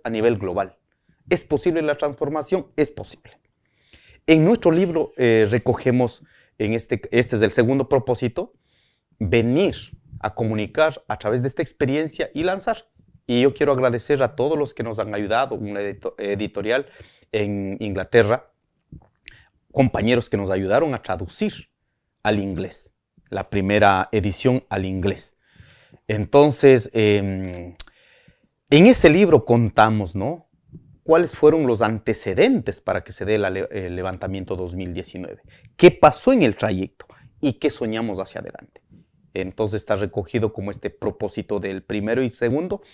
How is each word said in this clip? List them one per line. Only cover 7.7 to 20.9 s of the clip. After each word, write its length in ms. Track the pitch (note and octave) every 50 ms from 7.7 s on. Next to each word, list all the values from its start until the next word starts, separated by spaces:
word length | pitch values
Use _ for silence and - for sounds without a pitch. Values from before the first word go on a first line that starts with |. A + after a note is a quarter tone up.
| C3+ C3+ C3 -
propósito, 640 | D3 C3+ A#2 - B2 - B2+ A#2 - - G3 - _ _ _ _ _ _ _ _ _ _ _ _ _
venir 580 | - A2 F#2 B2 A#2 A2+ A#2 B2 D#3+ G3+ D#3+ A#2+ - - - - - _ - - -
a 160 | - G#2+ -
comunicar 680 | - A#2 A2 A2 G#2+ G#2+ G#2 - D3+ D#3 D#3+ C#3+ - _
a 100 | - G#2+
través 240 | - - G#2 A#2 B2
de 60 | B2
esta 160 | C3+ - - D#3+
experiencia 680 | - - - D3+ B2+ C3+ D3+ D#3+ D3+ - - D#3 - -
y 100 | C#3 D#3+
lanzar. 460 | F#3 F#3+ G3 - A#3+ A3 - - _ _ _ _ _ _ _ _
Y 160 | - A#2+ B2
yo 120 | B2+ C#3 C3+
quiero 160 | - D3 C#3+
agradecer 500 | C#3 B2+ B2+ B2+ A#2+ A#2 - - D3 C3+
a 140 | C3 A#2 -
todos 220 | - B2 D3 D#3+
los 160 | D3+ D3 - -
que 100 | - A#2
nos 160 | A#2 G#2+ G#2+
han 160 | G#2 G#2 G#2
ayudado, 400 | G#2 G#2 F#2+ G#2+ A#2+ C3+ - A2
una 260 | - A2 G2+ G#2 G2+
edito-, 320 | G2+ G2+ G2 G2+ - F#2 - -
editorial 680 | G2+ G2+ G2+ G2+ G#2+ G2 - G2+ F#2+ G#2+ A#2+ C3+ C#3 - _ - - _ _ _ _ _
en 460 | - G#2+ G#2 G2+ G2+ G2+ G2 F#2+ G2 -
Inglaterra, 720 | A2 G#2 G2 F#2+ F#2 - - A#2+ G#2+ G2+ A#2 C3 - _ _ _ _ _ _ _ _ - - - _ _ _ _ _ - - _ _ _ _ _ _ _
compañeros 580 | - C#3 C3 A#2 - A2 G#2 A2+ B2 B2 A#2+ -
que 80 | -
nos 140 | G#2 G2+ F#2+
ayudaron 420 | F#2+ F#2+ G2 F#2+ G#2 C3+ E3 D#3